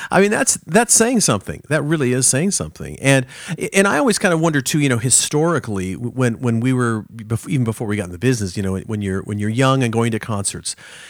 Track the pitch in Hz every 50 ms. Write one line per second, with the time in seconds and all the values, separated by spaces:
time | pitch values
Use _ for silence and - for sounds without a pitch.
0 | - - - 175 196 208 214 - 262 - - - - 160 165 220 240 - - -
1 | 220 240 269 214 - - 117 98 - - 76 - - - 147 156 143 147 165 151
2 | 135 123 123 131 127 - - 131 170 202 - - 80 78 - - 76 71 73 -
3 | - 139 139 135 131 - - - - - 170 - - - - 196 196 202 208 -
4 | 294 240 202 - - 190 170 160 160 170 151 139 123 - - 151 143 139 123 117
5 | 110 127 - - - - 147 147 160 170 165 131 - 113 104 95 92 92 90 -
6 | 120 117 - 127 127 120 110 - 127 120 117 113 117 131 131 127 123 117 113 110
7 | 101 - 101 113 107 107 113 110 - - 175 135 120 113 107 - 127 104 107 104
8 | 92 90 90 85 110 131 131 110 104 90 - 110 98 95 92 95 - - 110 104
9 | 101 95 95 98 - - 104 104 104 107 110 123 135 131 135 135 127 117 110 113
10 | 117 120 110 107 - - 110 101 95 - - - - - - - - - - -
11 | -